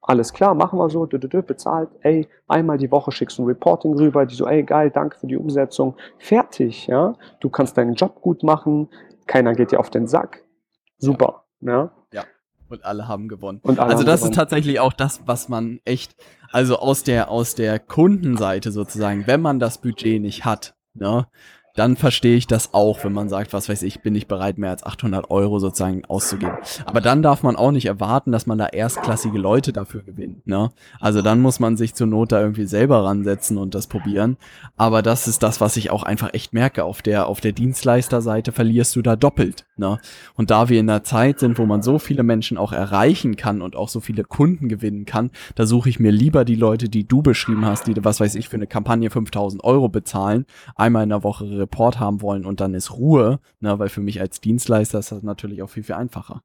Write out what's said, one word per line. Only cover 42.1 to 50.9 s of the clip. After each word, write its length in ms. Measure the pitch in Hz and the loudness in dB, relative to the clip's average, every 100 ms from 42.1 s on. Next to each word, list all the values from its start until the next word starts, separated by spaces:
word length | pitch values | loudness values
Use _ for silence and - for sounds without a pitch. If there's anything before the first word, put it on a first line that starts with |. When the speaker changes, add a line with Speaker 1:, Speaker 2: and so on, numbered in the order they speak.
| 139 | 0
Speaker 2:
Menschen 340 | 117 113 117 98 | 2 0 -2 -4
auch 140 | 104 | -4
erreichen 640 | 65 98 98 120 180 131 101 | -4 -2 4 4 4 0 -2
kann 260 | 110 104 | -4 -4
und 140 | 87 - | -6 -8
auch 120 | 101 | -6
so 120 | 113 | -8
viele 240 | - 107 | -6 -6
Kunden 440 | 101 - 147 175 131 | -6 2 2 2 -2
gewinnen 360 | 107 110 101 | -2 -4 -6
kann, 260 | 101 110 123 - - | -6 -4 -4 -6 -16
da 120 | - 110 | -2 2
suche 220 | 120 123 | 2 2
ich 120 | 117 | 2
mir 100 | 110 | 4
lieber 340 | 104 143 151 | 6 4 4
die 120 | 120 113 | 2 4
Leute, 320 | 113 113 117 | 2 2 0
die 180 | 107 104 | -2 2
du 160 | 127 | 4
beschrieben 420 | 151 117 - 107 | 4 2 2 0
hast, 220 | 107 101 - | 0 -2 -2
die, 80 | 110 | 0
was 140 | 104 104 | 0 2
weiß 160 | 104 | 0
ich, 140 | 104 110 | -2 -8
für 80 | 110 | -8
eine 100 | 101 | -6
Kampagne 420 | - 107 117 113 | -6 -2 0 0
fünftausend 540 | 123 113 104 101 98 | -2 -4 -4 -4 -2
Euro 260 | 104 135 123 | 2 4 4
bezahlen, 580 | 104 - 101 98 110 139 - - | -2 -4 -4 0 0 -2 -14 -20
einmal 300 | - 113 | 0 2